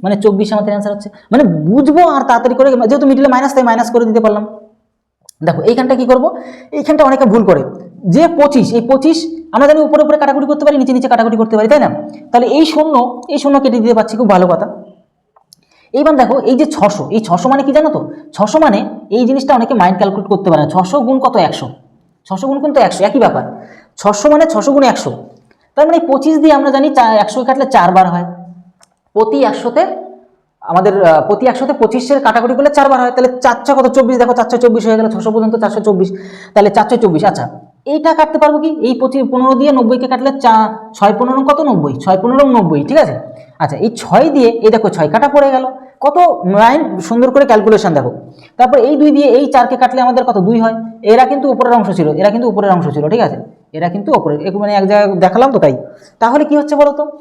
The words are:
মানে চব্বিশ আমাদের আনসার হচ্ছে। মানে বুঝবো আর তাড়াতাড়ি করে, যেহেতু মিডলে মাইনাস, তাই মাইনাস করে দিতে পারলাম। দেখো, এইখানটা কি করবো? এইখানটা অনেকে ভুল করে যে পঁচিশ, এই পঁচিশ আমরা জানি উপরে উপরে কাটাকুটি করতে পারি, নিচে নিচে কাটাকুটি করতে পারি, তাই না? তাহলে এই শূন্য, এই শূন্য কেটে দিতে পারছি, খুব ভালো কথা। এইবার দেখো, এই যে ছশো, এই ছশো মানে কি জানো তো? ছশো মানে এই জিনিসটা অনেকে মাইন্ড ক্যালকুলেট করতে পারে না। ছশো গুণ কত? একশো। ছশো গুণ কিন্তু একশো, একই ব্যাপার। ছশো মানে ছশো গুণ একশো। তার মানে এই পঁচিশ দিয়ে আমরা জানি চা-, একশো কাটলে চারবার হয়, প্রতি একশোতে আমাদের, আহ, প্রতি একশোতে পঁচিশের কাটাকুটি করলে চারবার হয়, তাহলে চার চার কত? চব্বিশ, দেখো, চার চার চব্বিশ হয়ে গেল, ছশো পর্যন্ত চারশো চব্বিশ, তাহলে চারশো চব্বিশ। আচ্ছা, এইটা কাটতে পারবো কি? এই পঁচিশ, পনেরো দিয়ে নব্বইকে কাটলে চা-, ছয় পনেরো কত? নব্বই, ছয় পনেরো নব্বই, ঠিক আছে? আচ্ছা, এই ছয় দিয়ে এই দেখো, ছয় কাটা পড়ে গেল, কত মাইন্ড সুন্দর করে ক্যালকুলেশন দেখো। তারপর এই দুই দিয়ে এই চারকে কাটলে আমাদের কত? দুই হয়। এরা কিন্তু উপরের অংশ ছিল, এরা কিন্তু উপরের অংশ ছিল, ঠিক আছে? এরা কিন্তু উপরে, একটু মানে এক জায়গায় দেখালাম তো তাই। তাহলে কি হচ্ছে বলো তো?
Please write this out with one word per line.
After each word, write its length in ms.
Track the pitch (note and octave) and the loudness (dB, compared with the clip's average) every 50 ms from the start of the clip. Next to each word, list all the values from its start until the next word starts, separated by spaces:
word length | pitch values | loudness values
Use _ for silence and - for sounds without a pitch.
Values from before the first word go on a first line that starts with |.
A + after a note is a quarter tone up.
| - | -2
মানে 120 | F#3 G#3 G3+ | -4 -4 0
চব্বিশ 320 | G3+ A3 G3 G3 G#3+ G#3+ A3 | 0 0 0 0 -2 -2 -2
আমাদের 200 | G#3+ G3 G#3 G#3 | -4 -2 -2 -4
আনসার 200 | G3+ G3+ G#3 G3+ | -4 -4 -6 -8
হচ্ছে। 160 | G3+ - - - - _ _ | -10 -12 -18 -20 -20 _ _
মানে 120 | G3 B3 D4 | 0 2 2
বুঝবো 640 | G3+ E3+ D#3 D3+ D#3+ G#3 C4 C#4 B3+ D4 E4 F4+ E4 | 2 0 -2 -2 0 0 2 2 2 2 4 2 2
আর 120 | D4+ C#4 | 2 -2
তাড়াতাড়ি 340 | C4 - A#3+ A#3 - B3 B3 | -2 0 -2 0 0 -2 0
করে, 160 | B3 C4 C#4 | 2 2 2
যেহেতু 360 | C4 A#3+ A#3 A3 C4+ C#4+ C#4+ C4+ | 2 0 0 0 0 2 2 2
মিডলে 200 | C4+ C4+ C#4 C#4 | 2 2 2 2
মাইনাস, 280 | B3+ B3+ C4+ C4+ C#4 | 2 2 0 0 0
তাই 80 | C4+ B3+ | 0 0
মাইনাস 280 | A#3+ A3+ A#3 A#3 A3+ | 2 0 0 -2 0
করে 140 | A#3 A#3+ A#3 | 0 0 0
দিতে 140 | A3 G#3+ A#3 | 2 0 0
পারলাম। 280 | G#3+ G#3+ G#3 G#3 G#3+ - - - - _ _ _ _ _ _ _ _ _ _ _ _ _ _ _ D#3 | 0 0 -4 -4 -6 -10 -14 -20 -20 _ _ _ _ _ _ _ _ _ _ _ _ _ _ _ -6
দেখো, 160 | D#3 - - | -4 -4 -2
এইখানটা 340 | D#3 G3+ B3 C4 B3+ B3 C4 | 0 0 0 0 0 -2 -2
কি 100 | A#3+ B3+ | -2 2
করবো? 300 | A3+ B3+ B3+ B3 E4 - - - - - - - - | 2 2 2 2 -2 -4 -6 -16 -18 -20 -20 -20 -12
এইখানটা 320 | - D4+ - - D4+ D4 D4+ | -10 -8 -2 -2 2 2 4
অনেকে 220 | C4+ C4 C4 C#4 | 2 4 2 2
ভুল 180 | A3 F#3+ A#3 G#3+ | 2 2 2 2
করে 180 | F#3+ F3+ D3 C3 - - - - - - - - | 2 2 0 0 -6 -10 -14 -18 -20 -20 -10 -4
যে 220 | F#3+ E3+ B3 E4 E4+ | 0 2 4 2 2
পঁচিশ, 460 | E4+ D#4 C#4+ D4 C#4+ C4 G3 - A3 | 2 2 2 2 4 2 0 2 0
এই 80 | A#3 A#3 A#3 | -2 0 0
পঁচিশ 520 | C4+ C4+ C4+ D#4 E4 D#4+ - - - - - - | 0 2 2 0 0 0 -4 -10 -12 -14 -16 -6
আমরা 160 | - - C#4+ C#4+ | 0 2 4 4
জানি 140 | D4+ D#4 | 4 4
উপরে 220 | D4+ - D4 D4+ D4+ | 2 2 2 2 2
উপরে 140 | D4+ D4+ D4+ | 2 2 0
কাটাকুটি 280 | D4 C#4 C4+ C4+ C#4 | 2 0 0 -2 -2
করতে 200 | C4 D4 D4 D4 | -2 -4 0 0
পারি, 120 | D4 D4+ C#4 | 0 2 2
নিচে 160 | B3+ - C4 | 0 0 0
নিচে 140 | B3+ B3+ A#3+ | -2 0 0
কাটাকুটি 300 | A#3+ A3+ A3+ A#3 A3 G#3+ | 0 0 0 0 0 -2
করতে 180 | A3+ A3 A3+ G#3+ | -2 0 0 0
পারি, 100 | G#3+ A3 | 2 2
তাই 120 | G3+ D4 | 2 2
না? 100 | A#3+ E3+ - - - - - - - - | 2 0 -4 -6 -10 -12 -16 -18 -20 -2
তাহলে 160 | - A#3+ A#3+ A#3 | 0 0 0 2
এই 180 | A#3+ D4 D#4+ | 2 2 0
শূন্য, 560 | D#4 - D4 D4+ D#4+ D4+ B3+ A#3+ B3+ B3 - - - | 2 2 0 0 2 0 0 -2 -2 -6 -12 -12 -8
এই 80 | - C#4+ | -8 -4
শূন্য 220 | - C#4+ C#4 C#4 | -2 0 0 2
কেটে 200 | C4+ C4+ A3+ B3 | 0 0 0 0
দিতে 140 | A3 A#3 A#3 | 0 0 2
পারছি, 240 | A3 G#3 - A3 G#3+ | 0 0 -2 -2 -2
খুব 120 | B3+ G3+ | 0 2
ভালো 180 | G3+ F3+ F3+ F3 | 2 2 2 2
কথা। 200 | F3 - G#3 - - - - - - _ _ _ _ _ _ _ _ _ _ _ _ _ _ _ _ _ _ _ - | 0 -2 -4 -8 -10 -16 -20 -20 -20 _ _ _ _ _ _ _ _ _ _ _ _ _ _ _ _ _ _ _ -4
এইবার 220 | B3+ D4 D#4 D#4 | 0 0 2 2
দেখো, 240 | C4+ B3 - B3+ C4+ | 2 2 0 0 -2
এই 160 | - G#3 C4 | 0 0 0
যে 100 | A#3+ D4+ | 0 0
ছশো, 440 | D4+ - - - G#3 - - C#3 C3+ | -2 0 0 0 0 0 -2 -8 -4
এই 80 | F3 A3+ | -4 -4
ছশো 300 | A3 - F3 F3+ - - | -2 -2 -4 -2 0 0
মানে 140 | C4+ C#4 C#4 | 0 0 0
কি 80 | C#4 | 0
জানো 180 | C4 D4+ D#4 D#4 | 0 2 2 0
তো? 220 | D4+ D3 - - - - - - _ | -2 -4 -8 -8 -14 -18 -20 -20 _
ছশো 260 | - G3 G#3+ - D#4 | -4 -4 0 0 2
মানে 300 | D#4 - G3 G#3 - - - - - - | 2 2 2 0 -4 -6 -12 -16 -12 -6
এই 160 | G3 A3+ B3 | -2 -2 0
জিনিসটা 300 | A3+ C4+ C4+ - - D4 | 0 0 -2 0 0 0
অনেকে 180 | A#3+ A#3 - C#4 | 0 0 -2 0
মাইন্ড 240 | A3 F3+ F3+ F#3+ - | 0 0 0 2 0
ক্যালকুলেট 300 | G#3+ G3 F#3+ A3 F#3+ - | -2 -2 -2 -6 -4 -4
করতে 220 | G#3 F#3 - F#3 | -4 -2 0 0
পারে 120 | E3 D3 | 0 0
না। 80 | D3 - | 0 -2
ছশো 300 | D3+ F3+ F#3 F3+ - D4 | -2 -4 -4 -2 -2 -2
গুণ 200 | B3 A#3 C4+ C4 | 0 0 -2 0
কত? 180 | C4+ B3 B3 A3 | -2 -2 0 0
একশো। 320 | F3 F#3+ - - C3+ B2 - _ _ _ _ _ _ _ _ _ _ | -2 -2 -2 -6 -12 -12 -14 _ _ _ _ _ _ _ _ _ _
ছশো 220 | _ F#3+ F#3 A3 C4+ | _ -10 -8 -6 -6
গুণ 140 | C#4 C#4 | -6 -4
কিন্তু 180 | C#4+ D4+ C#4+ C#4+ | -4 0 2 2
একশো, 240 | A3+ F3+ - - F#3+ | 2 0 0 -2 -2
একই 160 | G#3+ - C#4 | 0 0 2
ব্যাপার। 240 | A3+ F3 - - - - - - - - - - _ _ _ - | 0 0 0 -2 -8 -10 -14 -18 -20 -20 -20 -20 _ _ _ -6
ছশো 320 | - - G#3 - - D4+ | -4 -4 -4 0 2 2
মানে 160 | D4+ D4+ D#4+ | 4 4 2
ছশো 260 | D#4+ D#4+ G#3 G3 - | 2 0 -2 -2 0
গুণ 120 | C#4 C#4+ C4+ | 2 2 2
একশো। 280 | B3 G#3 - - C#3+ A2+ - - - - _ _ _ _ _ _ _ _ | 2 0 -2 -6 -8 -10 -10 -16 -20 -20 _ _ _ _ _ _ _ _
তার 120 | - D4+ D#4+ | 0 2 2
মানে 100 | E4+ E4 | 2 0
এই 100 | E4+ E4 | 0 0
পঁচিশ 320 | C4+ C#4 C#4 D#4 D#4+ D#4 | -2 0 0 0 0 2
দিয়ে 140 | D4+ D#4 D4 | 4 4 2
আমরা 180 | C#4 C4+ C#4 | 4 2 0
জানি 180 | B3+ C4+ C#4 D4+ | 0 0 0 0
চা-, 260 | C#4 C4+ A#3+ A3+ A3 | 2 2 2 2 2
একশো 280 | G#3+ G#3 G#3 G#3+ B3+ B3 | 0 0 0 -4 -6 -2
কাটলে 220 | A#3+ C4 C4+ C4 | -2 -2 -2 -2
চারবার 420 | - C4 A3 F3 F3+ F#3 F#3+ F#3 F3+ | 0 2 2 2 4 4 4 2 2
হয়, 180 | E3+ F3 F3 F3 - - - - - - - _ _ _ _ _ _ _ _ _ _ | 0 -4 -6 -8 -12 -16 -20 -20 -20 -20 -20 _ _ _ _ _ _ _ _ _ _
প্রতি 300 | G#3 A3+ G#3+ A3+ C#4 C4+ | -2 0 0 0 0 0
একশোতে 420 | A3 - - - A#3+ A#3+ C#4+ F4 - - - - - - - _ _ _ _ _ _ _ _ | 0 -2 -4 -6 -4 -2 -2 -2 -2 -4 -12 -14 -18 -20 -20 _ _ _ _ _ _ _ _
আমাদের, 420 | - - E3 F3+ F#3 G#3 F#3+ G3 G3 | -12 -4 -2 0 0 2 0 2 4
আহ, 240 | E3 D#3 D#3 - E3+ | 4 4 2 2 0
প্রতি 180 | G#3 - B3+ | -2 0 0
একশোতে 280 | B3+ A#3 - C4+ B3+ C#4+ | -2 -2 -2 -4 -4 -2
পঁচিশের 460 | C#4 A#3 - - B3+ B3 - C#4+ C#4 | -2 -2 -2 -2 -4 -2 -2 -2 0
কাটাকুটি 360 | C#4 C4+ A3 A#3 A3+ A#3+ B3+ | 0 0 0 0 0 -2 -2
করলে 140 | B3+ C#4 D4 | 2 0 2
চারবার 300 | C#4+ D4 C#4 C4+ C4+ B3+ | 2 2 2 2 2 0
হয়, 100 | B3 B3 | 0 -2
তাহলে 300 | B3 - B3+ B3 B3 B3 | -2 0 0 0 -2 0
চার 140 | - B3+ A#3+ - - | 0 0 0 0 -2
চার 100 | - C#4 | -2 0
কত? 120 | C4 B3+ B3+ | 2 2 2
চব্বিশ, 300 | B3+ C4+ C4 A3+ C4 B3 | 2 2 0 2 2 0
দেখো, 160 | A#3+ A#3+ A#3+ | 0 0 2
চার 120 | A#3 A3+ | -2 -2
চার 140 | A3 - A#3 | -2 -2 0
চব্বিশ 280 | A#3+ A#3+ A3 A#3 - A3+ | 2 2 2 2 0 0
হয়ে 100 | A3 A3 | 0 0
গেল, 120 | A3 A3 | 0 -2
ছশো 220 | A3 F#3 - A3+ | -4 -4 -6 -4
পর্যন্ত 240 | G#3+ A3+ A3 A3 A3 | -2 -2 -2 -2 -2
চারশো 240 | A3+ A3 G3+ - A3+ | -2 -4 -2 -4 -2
চব্বিশ, 320 | G#3+ G#3+ G3+ F3+ F#3 F#3 - - - - - - - - _ | -2 -2 0 0 0 -2 -4 -12 -16 -18 -20 -20 -20 -2 _
তাহলে 160 | G#3+ G3+ G3+ | 2 2 4
চারশো 280 | G3+ A#3 G#3 - B3+ - | 2 0 0 0 0 0
চব্বিশ। 260 | - G3 E3+ D#3 - | 0 0 0 2 0
আচ্ছা, 260 | G3+ - - - - - - - _ _ _ _ | 0 -2 -2 -8 -10 -12 -16 -20 _ _ _ _
এইটা 280 | - C#4+ D#4 D4+ E4 D#4 | -4 -4 -2 0 0 2
কাটতে 240 | D#4+ D#4 D#4 - D#4 | 2 0 0 2 0
পারবো 220 | D4+ D4 D4+ D4+ | 2 2 2 0
কি? 80 | D4+ D#4+ | -2 -4
এই 320 | D4+ D#4 - A#3+ C4 - | -4 -2 -2 -4 -2 -2
পঁচিশ, 240 | C4 B3+ C4 C#4 C4 - | -2 -2 -2 -2 -2 -2
পনেরো 220 | C4 B3+ B3+ C4 C4 | -2 0 0 2 2
দিয়ে 180 | A#3+ C#4 D4 | 2 2 2
নব্বইকে 360 | C#4 B3+ B3 A3 B3+ B3 B3+ B3+ | 2 2 2 0 0 -2 -2 -4
কাটলে 240 | B3+ A#3+ B3+ C4+ C4+ C#4 | -4 -2 -2 -2 -4 0
চা-, 540 | - A#3+ A3+ A3 A3 G#3+ - - - - - | 2 2 4 4 2 0 -4 -10 -16 -18 -6
ছয় 200 | - G3+ G3+ A3 - | 0 0 0 2 0
পনেরো 220 | B3 B3 C4 C#4 | -2 -2 -2 -2
কত? 200 | C#4 C#4+ D4 C#4+ | 0 0 0 0
নব্বই, 320 | D#4+ C#4+ A#3 F3 C#3+ C#3+ C3 | 0 0 0 -2 -2 -4 -6
ছয় 240 | - - F#3+ F#3 F#3+ | -6 -2 -2 -2 0
পনেরো 280 | F#3+ A#3+ B3 B3+ C#4+ C4+ | 0 0 2 2 2 4
নব্বই, 340 | B3+ A3+ G3 E3 D#3 D3 C#3 | 4 2 2 0 -2 -2 -2
ঠিক 140 | - B3+ D#4+ | 0 2 2
আছে? 220 | C#4+ E3+ B2 A#2 - - - - - - _ _ | 2 0 -2 -10 -12 -16 -20 -20 -20 -20 _ _
আচ্ছা, 180 | E3 - D3 - | -6 -6 -4 -4
এই 120 | F#3+ A3+ | -4 -4
ছয় 400 | A3+ - - - E3 G#3 C#4 D#4+ | -4 -6 -8 0 2 2 2 2
দিয়ে 200 | C#4 C#4 B3 A3+ | 2 2 2 2
এই 220 | A#3 - - G#3+ | 2 2 2 2
দেখো, 180 | A3 A3+ A3 G3+ | 2 2 0 -2
ছয় 180 | - E3 D#3 D3+ | -2 -2 -4 0
কাটা 200 | D3 A3+ C#4 C#4+ | 0 0 0 2
পড়ে 240 | C#4+ D4 C#4 C#4 | 2 2 2 2
গেল, 140 | C4 C4 C4 B3+ C4 - - - _ _ | 0 0 -4 -4 -10 -12 -20 -20 _ _
কত 180 | - C#4 C#4+ F4 F4+ E4+ - - - | -2 -2 2 4 2 2 2 0 -2
মাইন্ড 540 | F3+ - - A3 A#3 C4 D#4 D#4 - - - | -2 2 4 4 4 4 2 -2 -4 -6 -10
সুন্দর 320 | - - A#3 A#3 B3 C4 | -6 -4 0 0 0 2
করে 140 | B3+ C#4 C#4+ | 4 2 2
ক্যালকুলেশন 480 | - A#3 G#3+ G3 G#3+ A3 G3 - F#3+ D#3+ | 4 2 2 4 4 2 2 2 0 -2
দেখো। 180 | C#3+ C3+ B2 A2 - - - - _ - _ _ _ | 0 -2 -4 -8 -10 -18 -20 -20 _ -20 _ _ _
তারপর 200 | A#3+ B3 B3 C#4 | 0 2 4 2
এই 180 | A3+ C4 D4+ | 2 2 2
দুই 160 | C#4 D4+ D4+ | 2 2 2
দিয়ে 160 | C4+ C#4 C#4+ C4+ | 4 4 2 4
এই 200 | A3+ B3+ C#4+ B3+ | 4 2 2 2
চারকে 300 | - B3+ A#3+ C4+ C4 B3 | 2 2 2 2 0 0
কাটলে 240 | B3+ A#3+ B3 C4 | -2 0 0 0
আমাদের 220 | B3 B3 B3+ B3+ B3 | 0 0 0 0 0
কত? 140 | B3 A#3 G#3 | 0 -2 0
দুই 220 | F3+ F#3+ A#3 A#3 | 0 0 0 0
হয়। 140 | A3+ A3+ A3+ A3+ A3+ - - - - | 0 -2 -2 -4 -10 -12 -16 -8 0
এরা 220 | G3+ A3 B3 C4 | 2 4 4 4
কিন্তু 260 | C4 C#4+ C#4 B3+ C#4 | 2 0 -2 -2 -2
উপরের 220 | B3+ - B3+ B3 A#3+ | -2 0 0 2 2
অংশ 160 | A#3 G#3 F3+ F#3 | 0 0 0 -2
ছিল, 120 | - D#3+ D3+ | -2 -2 -2
এরা 220 | D3+ D#3 F#3+ G3+ | 0 0 0 0
কিন্তু 180 | G3+ A#3 A#3+ A#3+ | 0 0 -2 -2
উপরের 240 | G3+ F#3+ G3+ G3+ | -2 -2 0 0
অংশ 160 | F#3 F3+ - D3+ C3+ | 0 0 -2 -4 -4
ছিল, 160 | D3+ D3 D#3 | -4 -4 -2
ঠিক 100 | G#3+ A3 | 0 0
আছে? 400 | A3 D#3 - - - - - _ _ _ _ | -2 -2 -4 -8 -14 -18 -20 _ _ _ _
এরা 160 | - F3 F3 | -8 -8 -6
কিন্তু 220 | F3 G3+ G3 D#4+ | -6 -6 -4 -2
উপরে, 240 | D4 G#3+ - D#3 D3 | -2 -2 0 -2 -4
একটু 240 | D3+ D3 F#3+ F3+ G3+ | -4 -6 -6 -6 -4
মানে 140 | G#3 G3+ G#3 | -4 -2 -2
এক 140 | G3+ G3 F#3+ | 0 0 2
জায়গায় 300 | G#3 G#3 G#3 G3+ G3 F3+ | 2 2 2 2 0 0
দেখালাম 320 | F3 F3+ F#3 A#3 B3+ C4+ | 0 0 2 2 2 2
তো 80 | C4 G3+ | 2 2
তাই। 180 | - D3 C3 B2+ - - - - _ _ _ _ | 2 0 0 -2 -8 -16 -20 -20 _ _ _ _
তাহলে 240 | - A3+ C4+ D4 D4+ | -2 0 2 0 0
কি 120 | D4 D4 D4 | 2 0 -2
হচ্ছে 180 | C#4+ D4 D4+ | 0 -2 2
বলো 160 | C#4+ D4 C#4+ | 2 2 2
তো? 200 | C#4+ D4 D4 D4+ D4 - | 2 -4 -8 -8 -8 -18